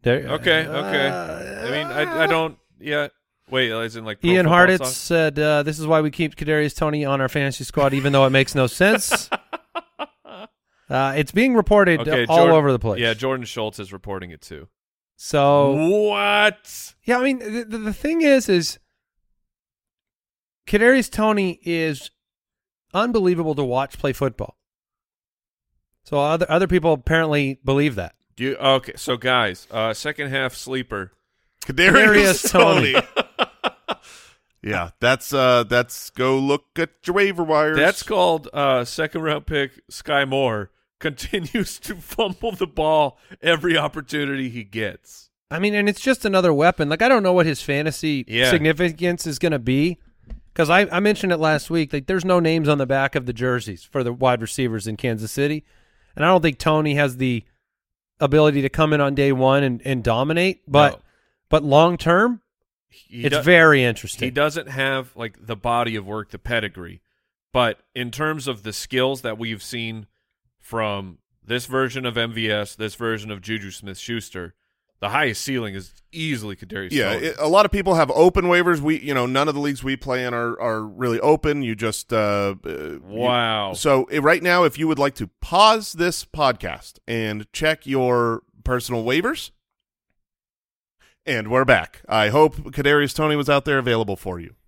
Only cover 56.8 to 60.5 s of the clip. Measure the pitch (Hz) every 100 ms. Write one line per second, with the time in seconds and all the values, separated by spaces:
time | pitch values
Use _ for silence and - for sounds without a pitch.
56.8 | 151 139 143 123 131 117 - _ _ _
57.8 | _ _ _ _ 139 147 151 143 135 -
58.8 | 156 151 139 139 139 131 131 139 139 120
59.8 | 135 131 113 113 139 160 185